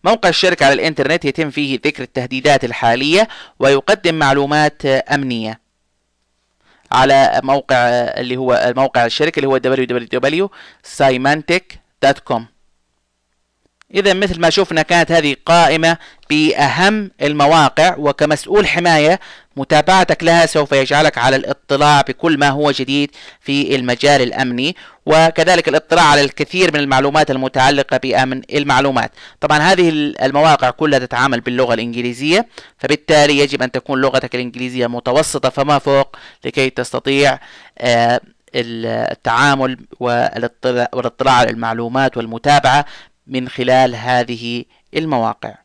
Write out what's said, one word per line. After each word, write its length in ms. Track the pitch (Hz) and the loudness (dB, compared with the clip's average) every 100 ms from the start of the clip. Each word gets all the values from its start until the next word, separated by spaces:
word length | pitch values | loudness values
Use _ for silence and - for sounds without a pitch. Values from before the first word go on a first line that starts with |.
موقع 240 | 160 226 180 | 0 0 0
الشركة 380 | 160 185 180 139 | 2 0 2 2
على 80 | |
الإنترنت 500 | 139 160 151 135 170 | 2 -2 -2 -2 0
يتم 260 | 147 135 156 | -2 -4 -6
فيه 300 | 139 143 131 | -4 -4 -2
ذكر 180 | 151 - | -4 -6
التهديدات 640 | 123 - 123 131 143 135 | -8 -8 -6 -2 2 2
الحالية، 640 | 120 117 117 120 143 180 220 - - _ | 0 -2 0 2 2 0 0 -6 -20 _
ويقدم 560 | 135 139 - 202 170 | 0 2 0 0 0
معلومات 720 | 160 139 139 139 151 151 - 139 | 0 0 0 0 0 0 -2 -2
أمنية 760 | 131 - 143 135 117 110 110 _ _ _ _ _ _ _ _ _ _ _ _ _ | -2 -2 -4 -4 -6 -8 -10 _ _ _ _ _ _ _ _ _ _ _ _ _
على 480 | 127 135 135 135 - | 0 4 4 4 0
موقع، 320 | 131 139 - 131 | -2 -2 0 0
اللي 600 | 120 123 120 - 123 127 | 2 0 -2 -6 -6 -4
هو 360 | 127 120 120 123 | 0 0 0 0
موقع 300 | 135 127 117 | -2 0 -2
الشركة 320 | - 151 156 | 0 -2 0
اللي 100 | 135 | -2
هو 80 | 131 | 0
دبليو 280 | 131 131 | 0 -2
دبليو 240 | 123 123 117 | -2 -4 -4
دبليو 380 | 127 135 160 196 - - _ | -4 -2 -2 -6 -8 -20 _
سايمانتك 960 | - - 139 127 131 151 147 175 _ - _ _ | -20 0 0 2 0 -2 -2 -4 _ -20 _ _
دوت 160 | 135 135 | -2 -2
كوم. 280 | - 117 113 _ _ _ _ _ _ _ _ _ _ _ _ _ _ | -4 -6 -6 _ _ _ _ _ _ _ _ _ _ _ _ _ _
إذا 200 | 190 196 | -2 0
مثل 260 | 190 202 165 | 0 -2 0
ما 100 | 170 | 0
شفنا 320 | 180 185 160 | 0 0 -2
كانت 300 | 151 175 156 | 0 0 2
هذه 240 | 170 147 131 - | 2 0 -4 2
قائمة 500 | 170 160 160 165 165 - _ _ | 4 4 2 0 -2 -8 _ _
بأهم 800 | - 156 - 139 156 190 220 196 _ | -2 0 0 0 2 0 0 -6 _
المواقع، 720 | 143 151 143 160 139 - 170 156 | -4 0 4 4 2 2 0 2
وكمسؤول 680 | 147 139 151 147 - 208 190 | -4 -2 -2 -2 0 0 0
حماية 540 | 175 175 156 151 185 - - _ - | 0 0 2 2 0 -4 -20 _ -12
متابعتك 680 | 135 151 165 190 180 156 | 0 0 4 2 2 0
لها 220 | 165 170 165 | 2 2 2
سوف 260 | 156 143 | 0 0
يجعلك 460 | 139 131 143 156 135 | 0 0 2 2 2
على 180 | 123 135 | 0 0
الاطلاع 640 | - - _ 139 147 147 | -4 -10 _ 2 4 4
بكل 380 | 139 - 170 147 | 0 -4 -2 0
ما 100 | 143 | 0
هو 220 | 139 147 | 0 -2
جديد 400 | 131 131 143 143 - - _ | -2 -4 -4 -4 -10 -20 _
في 360 | - 139 - 135 | -4 -4 -2 -2
المجال 460 | 123 120 143 143 | -2 -2 2 2
الأمني، 540 | 123 - 127 123 143 185 - _ - | 0 -2 -4 -4 -6 -8 -20 _ 0
وكذلك 640 | 156 165 165 160 175 160 | 2 4 2 2 2 2
الاطلاع 360 | 147 - 170 | -2 0 2
على 160 | 160 147 | 4 4
الكثير 520 | 139 - 147 180 180 | 0 -4 -6 0 0
من 60 | 147 | 0
المعلومات 500 | 143 131 143 151 151 | 0 0 2 2 0
المتعلقة 680 | 131 131 135 131 143 135 127 | 0 -2 2 2 2 -2 -2
بأمن 460 | 131 120 131 131 - | 0 -2 -2 -4 -6
المعلومات. 600 | 131 143 131 139 131 113 - - _ | -4 0 0 2 -2 -4 -10 -20 _
طبعًا 180 | - 151 | -2 2
هذه 300 | 160 185 170 | 2 2 2
ال-، 320 | 151 147 - | 2 -4 -2
المواقع 500 | 135 139 160 147 127 | -2 2 2 4 0
كلها 280 | - 156 139 | 0 0 0
تتعامل 420 | 123 123 135 120 | 0 -2 0 0
باللغة 340 | 123 123 123 | -4 -2 0
الإنجليزية، 720 | 113 117 117 123 120 147 185 - - - _ | 0 -2 -6 -6 -4 0 0 -2 -12 -20 _
فبالتالي 600 | 135 147 - 151 147 143 | -4 -4 2 4 4 2
يجب 240 | 143 135 | 0 -2
أن 80 | 123 | -4
تكون 300 | 131 - 135 | -6 -6 -2
لغتك 340 | 135 131 123 | 0 -2 -4
الإنجليزية 520 | 127 123 120 127 123 120 | -8 -8 -10 -8 -4 -4
متوسطة 640 | 120 127 135 156 143 131 | -4 -2 -2 -2 -4 -4
فما 300 | - 143 143 | -2 0 0
فوق 380 | - 139 135 - - _ | 2 0 0 -8 -20 _
لكي 260 | 123 143 131 | -8 -4 -2
تستطيع، 680 | - 120 123 - 139 143 135 - - - _ | -4 -6 -6 -2 0 0 -2 -12 -20 -20 _
آه، 420 | 123 117 117 120 - _ _ | -2 2 2 0 -4 _ _
ال-، 560 | 127 117 113 113 113 117 | -8 -6 -6 -6 -4 -4
التعامل 640 | - - 117 143 139 131 127 - - | -6 -2 2 2 2 -2 -6 -16 -8
والاطلاع، 880 | 123 120 120 - 117 _ 127 123 120 | -2 0 -2 -4 -8 _ -4 -2 -2
والاطلاع 420 | 127 120 - 131 | -4 -6 -2 2
على 160 | 123 117 | 2 2
المعلومات 680 | 113 113 113 117 127 135 123 | -2 -6 -6 -4 -2 -2 -4
والمتابعة 680 | 113 117 143 143 135 139 147 - - _ - | -10 -4 2 2 4 2 -2 -14 -20 _ -10
من 220 | 131 127 | -8 -8
خلال 480 | - 123 127 127 117 | -6 2 4 2 0
هذه 680 | 117 123 117 117 117 120 - _ _ - | -2 -2 -2 -6 -8 -8 -10 _ _ -8
المواقع. 580 | 160 131 113 110 113 101 | -4 -2 -2 -4 -14 -16